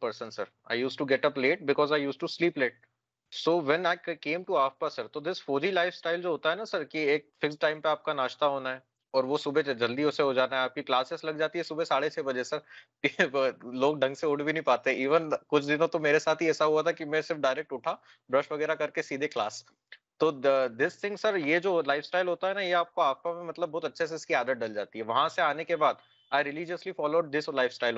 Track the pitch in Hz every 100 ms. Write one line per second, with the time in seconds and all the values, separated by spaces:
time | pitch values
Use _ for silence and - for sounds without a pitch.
0 | 120 104 113 - 98 _ - 117 131 -
1 | 143 131 147 139 127 175 143 143 147 151
2 | 143 135 170 - 170 156 127 - _ _
3 | _ _ _ - - 175 139 156 180 175
4 | - 156 147 165 185 175 135 - 156 -
5 | 110 151 127 117 - 139 170 185 175 175
6 | 165 170 180 147 160 175 220 190 139 156
7 | 151 147 - _ 151 151 160 156 156 151
8 | - 143 127 - 147 139 131 131 _ _
9 | _ 131 131 147 147 143 143 123 117 127
10 | 147 139 143 127 127 131 127 - - 127
11 | 131 165 156 151 156 170 165 156 165 139
12 | 151 156 135 127 123 151 - - - _
13 | - - 170 139 131 - 117 127 139 151
14 | 131 139 156 143 147 156 151 120 - 127
15 | 131 160 156 147 - 147 143 147 165 170
16 | 151 151 160 156 165 151 156 156 156 165
17 | 156 156 156 160 139 131 156 131 160 185
18 | _ _ - 131 139 151 151 156 147 165
19 | 156 135 147 127 107 - - _ _ -
20 | _ - 156 143 139 135 127 113 156 -
21 | 202 202 214 196 143 165 185 175 139 143
22 | 143 180 185 170 185 196 185 175 170 -
23 | 151 135 170 170 175 160 170 156 160 -
24 | 160 160 - 151 120 127 113 104 98 110
25 | 110 117 156 170 160 143 160 165 147 104
26 | _ _ - 139 143 147 170 175 185 180
27 | 147 160 160 143 151 139 127 - 120